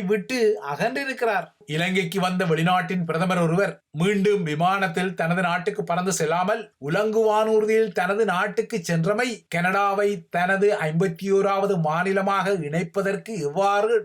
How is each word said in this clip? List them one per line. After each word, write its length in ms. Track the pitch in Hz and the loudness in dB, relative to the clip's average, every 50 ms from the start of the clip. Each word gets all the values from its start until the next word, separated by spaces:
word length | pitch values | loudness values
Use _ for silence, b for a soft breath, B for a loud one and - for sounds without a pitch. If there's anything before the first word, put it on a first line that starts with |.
விட்டு 360 | 196 185 214 202 175 - 254 247 220 208 214 - 139 | 2 0 0 -2 -2 -2 0 2 2 2 2 0 -4
அகன்றிருக்கிறார். 800 | 143 147 156 202 240 262 285 285 262 247 - 240 226 202 180 165 - _ _ - | -6 -4 -2 -2 -2 -2 -4 -4 -6 -4 -2 0 0 0 0 -2 -6 _ _ -10
இலங்கைக்கு 520 | - 151 160 175 190 185 190 180 165 185 190 | -6 -4 -2 -2 0 0 0 -2 -2 -2 -2
வந்த 220 | 180 180 185 180 185 | -2 0 0 0 0
வெளிநாட்டின் 600 | 165 160 160 165 185 180 180 170 175 185 180 165 | 0 2 2 2 2 2 2 0 -2 -4 -4 -2
பிரதமர் 380 | 165 156 160 185 180 185 175 | -2 -2 0 0 0 2 2
ஒருவர் 300 | 170 160 165 190 196 - - - _ _ | 2 2 2 2 0 0 -2 -8 _ _
மீண்டும் 520 | - 151 175 202 214 196 190 208 202 196 | -4 -2 0 0 2 2 2 2 2 2
விமானத்தில் 720 | 170 151 151 151 175 185 196 196 190 175 165 185 180 190 175 | 0 -2 -2 0 2 2 2 0 0 -2 -2 -2 -4 -4 -2
தனது 280 | - 165 165 175 185 | -2 -2 -2 0 0
நாட்டுக்கு 420 | 180 170 175 180 170 208 - - 165 | 0 0 -2 -2 -2 -4 -4 -4 -4
பறந்து 280 | 170 170 180 180 190 | -2 -2 -2 -2 -2
செல்லாமல் 500 | 170 - 160 151 165 180 185 202 226 233 - - _ - | -2 -2 0 0 0 0 0 0 -2 -2 -4 -10 _ -12
உலங்கு 440 | 135 147 175 202 220 220 214 226 | -6 -2 -2 0 0 0 2 2
வானூர்தியில் 720 | 220 214 208 214 220 220 220 214 214 214 220 220 220 196 170 | 2 4 4 2 2 2 2 2 2 4 2 2 2 0 0
தனது 300 | 185 180 190 202 220 226 | -2 -2 0 0 0 0
நாட்டுக்கு 540 | 196 175 180 202 202 - 226 208 - 233 196 | 0 0 0 -2 -2 -2 -4 -4 -4 -4 -6
சென்றமை 500 | 165 175 170 160 160 196 208 226 254 247 214 175 - - | -4 -2 0 0 2 0 0 0 -2 -2 -4 -8 -10 -8
கனடாவை 600 | - 170 175 185 196 202 202 196 196 208 208 202 202 170 - _ | -4 -2 0 0 2 2 2 0 2 2 0 0 0 -2 -6 _
தனது 400 | - 170 180 185 196 190 202 208 202 - | -4 -2 0 0 2 2 2 2 2 2
ஐம்பத்தி 480 | 160 156 160 170 196 190 - - 190 196 | -2 -2 0 0 0 0 -2 -4 -2 0
ஓராவது 440 | 196 196 196 196 196 196 202 202 196 170 | 2 2 4 2 2 2 0 0 0 0
மாநிலமாக 760 | 160 151 160 170 185 196 196 196 196 202 196 196 175 196 202 175 | 0 0 0 0 0 0 0 0 0 0 0 0 0 0 0 -2
இணைப்பதற்கு 720 | 147 143 156 175 190 170 - 202 185 196 196 - - 220 226 170 | -2 -2 -4 -4 -4 -4 -2 -2 -2 -2 -2 -4 -6 -8 -6 -4
எவ்வாறு 560 | 143 143 147 190 196 196 202 208 208 226 240 214 | -4 -2 0 0 2 2 2 2 2 2 2 0